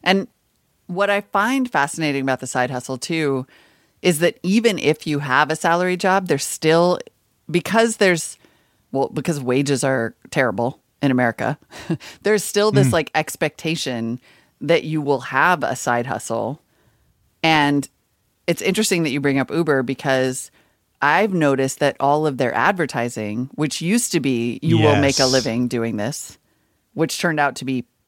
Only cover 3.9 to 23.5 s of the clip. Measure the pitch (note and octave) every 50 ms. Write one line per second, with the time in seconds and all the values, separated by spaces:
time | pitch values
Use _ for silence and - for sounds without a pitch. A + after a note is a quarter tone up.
3.9 | _ _ - F3+ D#3+ D3 E3+ E3 - - - F3+ G3 A#3 A3 A#3 F#3+ - - C#3+
4.9 | D#3 - - D#3 D3 C#3+ C#3+ C3+ B2+ C#3+ D3+ C#3 D#3+ - - E3+ D#3+ F3 F3+ F3+
5.9 | F#3 E3+ - F#3 F#3+ G3 F#3+ F3 D3+ C#3 - - - - - D#3 D#3+ E3 F3 F3+
6.9 | F3+ - - - - _ _ _ _ _ _ - D3+ F3 - - G3 A3+ A3+ A#3
7.9 | A3 - G#3 F#3 F3 D#3 - - - - _ _ _ _ _ _ _ _ _ _
8.9 | - C3+ C3+ - - D3 - F3 D#3 C#3+ B2+ B2 B2 C#3 C#3+ C#3+ C#3 A#2 C#3+ C3+
9.9 | C3 B2+ A2+ - - _ - - - D3+ C3 A2+ G2 G#2 A#2 C3 - - _ _
10.9 | _ _ D3 C#3 B2+ B2 B2 A#2 A2 - G#2+ A#2 D3+ - _ _ - - - -
11.9 | E3 - - - - - - G3+ G#3+ G3 - - - G3+ G#3 A3 G3+ C#3 C3+ B2+
12.9 | - E3 C#3+ - - D3+ D#3 - - - E3 D3 - - - D#3+ E3+ - - C3+
13.9 | B2 A2+ A2+ A#2 A#2+ B2+ - _ _ _ _ _ _ _ C#3 D3 E3+ D3+ - D3+
14.9 | D#3 D#3 C#3+ C#3+ C#3 B2 B2 - C3 C3 D#3 F3+ F3+ D3+ C#3 - - - - C3+
15.9 | A#2+ A#2+ A#2+ C#3 - A2+ - - A#2 A2+ G#2+ A2+ D3 - _ _ _ _ _ _
16.9 | _ _ _ _ _ _ _ _ _ _ - D#3+ D#3+ D3+ D3 C#3+ C#3+ C#3+ C#3 -
17.9 | _ _ _ _ _ _ _ _ _ _ _ - E3 - - F#3+ F#3 G#3 A3 -
18.9 | G3 E3+ E3 C#3+ B2 C#3+ C#3 C#3+ C3+ C#3 B2+ - - E3 E3 D3+ C#3+ C3+ B2+ C3+
19.9 | C3+ - - C#3+ C3+ C3 C3 C3 B2+ - - - _ _ _ _ _ _ _ _
20.9 | _ _ C#3 C#3+ D#3 F3+ G#3+ G#3 F#3+ E3+ D3+ C#3 C3+ C3 C3+ C3+ - - D3+ C#3
21.9 | - - C#3 C#3 C#3+ D3+ D#3 D3+ C3+ B2 C3 A#2 - A2+ B2+ F3 G3+ F3 D#3+ B2
22.9 | - B2+ A#2 A#2+ - A2+ G#2+ G#2 G#2 A#2 B2+ C3+